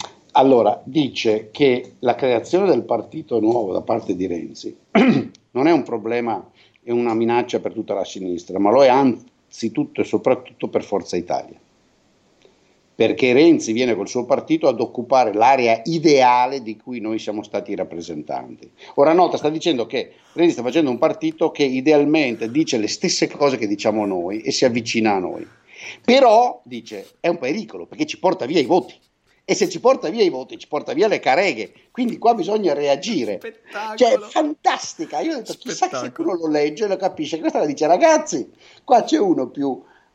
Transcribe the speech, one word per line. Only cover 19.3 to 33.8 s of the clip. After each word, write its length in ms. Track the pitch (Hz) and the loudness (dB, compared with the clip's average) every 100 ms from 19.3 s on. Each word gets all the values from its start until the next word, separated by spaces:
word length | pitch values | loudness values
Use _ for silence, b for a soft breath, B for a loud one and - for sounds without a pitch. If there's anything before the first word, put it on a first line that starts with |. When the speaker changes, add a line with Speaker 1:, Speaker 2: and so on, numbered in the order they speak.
| - | 0
Speaker 1:
sta 120 | 147 | -2
dicendo 380 | 156 170 131 110 | -2 -2 -2 -2
che 260 | 127 92 b b | -6 -8 b b
Renzi 200 | 147 170 | 2 2
sta 80 | 127 | 2
facendo 300 | 123 147 143 | 0 0 0
un 80 | 147 | 2
partito 500 | 156 151 160 160 160 | 0 0 -6 -2 -2
che 140 | - | 0
idealmente 880 | 139 131 135 151 147 156 135 113 113 | 0 2 4 4 4 2 0 -4 -4
dice 260 | 135 160 120 | -2 0 -2
le 100 | 104 | -2
stesse 400 | - 185 - 156 | -4 -4 -2 -2
cose 300 | - 143 127 | 0 0 0
che 80 | 107 | -2
diciamo 380 | 101 113 107 | -2 -2 0
noi 360 | 101 92 87 107 | -2 -4 -6 -6
e 100 | - | -6
si 140 | - | 0
avvicina 480 | 131 120 113 117 110 | 2 0 -4 0 0
a 40 | 98 | 0
noi. 260 | 87 82 - _ B B B B | -4 -8 -14 _ B B B B
Però, 560 | - 262 247 214 247 - | 2 6 6 6 4 -2
dice, 440 | 120 127 117 101 - _ | -12 -14 -12 -14 -16 _
è 80 | 165 | -4
un 100 | 170 | -2
pericolo, 480 | 127 202 190 92 82 | -4 -6 -8 -14 -12
perché 180 | 113 | -8
ci 140 | 151 - | -8 -2
porta 260 | 185 170 | -2 -2
via 140 | 123 170 | -2 0
i 60 | |
voti. 280 | 127 180 - - _ _ _ _ | 2 0 -2 -12 _ _ _ _
E 100 | - | -4
se 120 | 180 196 | -2 -2
ci 120 | 151 | 0
porta 260 | 240 269 165 | 0 2 -2
via 140 | 226 | 0
i 60 | 185 | 0
voti, 280 | 131 120 113 | -2 -8 -16
ci 80 | - | -8
porta 260 | 147 117 | -8 -4
via 140 | 135 208 | 0 0
le 120 | 165 | 0
careghe. 540 | 135 139 190 113 95 b b | 0 2 0 -2 -8 b b
Quindi 260 | - 240 175 | -6 -4 0
qua 160 | 226 | 0
bisogna 380 | 226 165 214 180 | 0 0 0 0
reagire. 640 | 143 143 139 - 156 107 95 | 0 0 -2 -2 -4 -4 -6
Speaker 2:
Spettacolo. 580 | 233 - - 208 | -12 -18 -16 -12